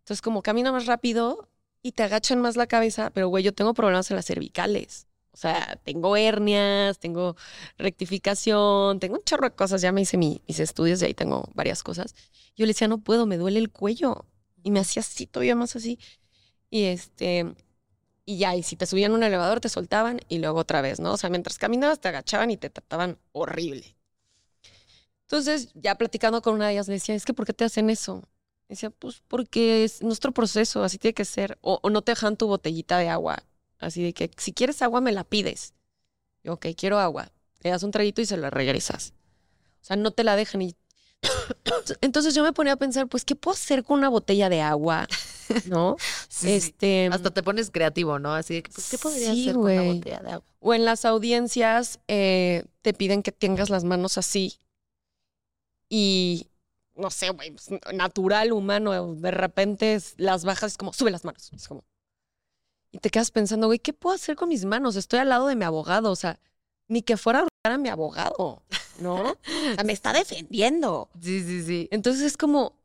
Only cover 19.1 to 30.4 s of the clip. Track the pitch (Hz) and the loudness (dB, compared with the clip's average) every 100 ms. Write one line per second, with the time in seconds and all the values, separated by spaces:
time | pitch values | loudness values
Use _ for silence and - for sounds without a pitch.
19.1 | 226 226 185 175 226 233 180 175 208 233 | 4 2 2 2 0 -2 -6 -2 0 0
20.1 | 240 - 170 156 160 165 156 135 - 170 | -2 -6 -4 0 0 0 0 0 -2 -2
21.1 | 202 185 180 170 - 208 240 285 302 - | -2 -2 -2 -4 -4 -2 2 2 2 -2
22.1 | 147 - 214 226 214 147 - _ 165 180 | -4 -4 0 0 -2 -8 -12 _ -4 -4
23.1 | 165 _ 147 170 175 165 135 - _ _ | -6 _ -6 -4 -4 -6 -8 -14 _ _
24.1 | _ _ _ _ _ - _ _ _ _ | _ _ _ _ _ -20 _ _ _ _
25.1 | _ _ 302 285 302 240 156 196 196 226 | _ _ -2 0 -2 -4 -6 -4 0 -2
26.1 | 214 226 233 226 220 208 202 202 196 - | 0 0 2 0 2 2 0 -2 -4 -2
27.1 | 214 - 247 208 208 233 - 214 220 - | -4 -2 -4 -4 0 0 2 2 0 -4
28.1 | 190 - _ _ _ _ 202 214 - 247 | -10 -14 _ _ _ _ -12 -12 -12 -16
29.1 | - _ 240 233 - 226 226 220 - 220 | -16 _ -6 -2 2 4 4 2 0 -4
30.1 | 220 277 247 | -2 -2 0